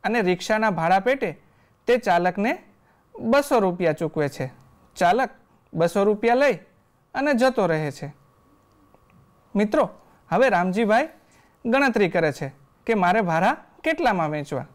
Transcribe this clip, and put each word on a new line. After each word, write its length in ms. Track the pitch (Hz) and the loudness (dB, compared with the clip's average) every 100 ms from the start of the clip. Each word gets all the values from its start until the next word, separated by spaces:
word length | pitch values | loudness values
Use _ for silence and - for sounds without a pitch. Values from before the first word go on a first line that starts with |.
અને 180 | - 233 | -2 -2
રિક્ષાના 480 | 180 180 - 214 220 | 0 -2 -2 0 0
ભાડા 300 | 165 165 190 | 0 2 2
પેટે 420 | 196 269 208 143 _ _ _ _ - | 2 -2 -4 -8 _ _ _ _ 0
તે 100 | 247 | 0
ચાલકને 640 | 202 175 175 180 214 359 - _ _ _ _ - | 2 2 0 -2 -4 -4 -10 _ _ _ _ -10
બસો 400 | 226 277 277 247 | 0 0 2 2
રૂપિયા 340 | 190 175 175 | 2 0 -2
ચૂકવે 360 | 151 160 - 143 | 0 -4 -2 -4
છે. 220 | - 131 - _ _ _ - | -4 -10 -10 _ _ _ -2
ચાલક 340 | 175 208 262 - _ _ _ | 2 2 0 -6 _ _ _
બસો 300 | 160 170 202 | -2 0 2
રૂપિયા 320 | 202 214 233 247 | 0 2 2 2
લઈ 180 | 285 180 - _ _ _ _ | 2 -2 -8 _ _ _ _
અને 200 | - - | -6 -2
જતો 340 | 254 262 247 185 | 2 2 2 0
રહે 240 | 160 151 | 0 -4
છે. 220 | - 147 - _ _ _ _ _ _ _ _ _ _ _ _ _ 196 | -8 -14 -16 _ _ _ _ _ _ _ _ _ _ _ _ _ -4
મિત્રો, 340 | 214 330 233 - _ _ _ | 0 0 -2 -4 _ _ _
હવે 200 | 175 262 | 0 2
રામજીભાઈ 600 | 185 185 185 226 220 311 - _ _ _ _ 240 | 2 0 0 2 2 0 -8 _ _ _ _ -2
ગણતરી 440 | 262 277 226 190 | 0 2 2 0
કરે 220 | 180 156 | 2 -2
છે 200 | 139 139 - _ _ - | -2 -10 -12 _ _ -4
કે 80 | |
મારે 280 | 226 180 208 | 0 2 2
ભારા 360 | 185 160 190 302 - _ | 0 0 0 -2 -8 _
કેટલામાં 460 | - 320 294 196 156 | -6 -2 0 0 -2
વેચવા. 360 | 151 143 139 110 | -4 -6 -8 -10